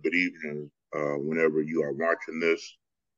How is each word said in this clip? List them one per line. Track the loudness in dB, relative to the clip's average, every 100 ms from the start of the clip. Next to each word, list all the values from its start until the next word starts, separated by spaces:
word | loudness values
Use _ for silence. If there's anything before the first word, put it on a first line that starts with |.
good | 0 2
evening, | 0 -2 -8 -8 -10 _ _ -4
uh, | -2 -2
whenever | -2 2 4 4
you | 0 0
are | -2
watching | 0 0 0 -2 0
this | 2 2 -2 -18 _ _ _